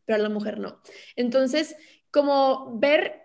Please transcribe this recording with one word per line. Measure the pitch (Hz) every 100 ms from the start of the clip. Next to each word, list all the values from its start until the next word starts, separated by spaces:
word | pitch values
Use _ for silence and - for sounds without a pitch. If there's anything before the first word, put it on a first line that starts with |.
pero | - 220
a |
la | 214
mujer | 208 208 214
no. | 196 - - - - -
Entonces, | 247 262 262 302 311 - - _ _
como | 294 285 277 269 262 262 226
ver | 277 311 370 -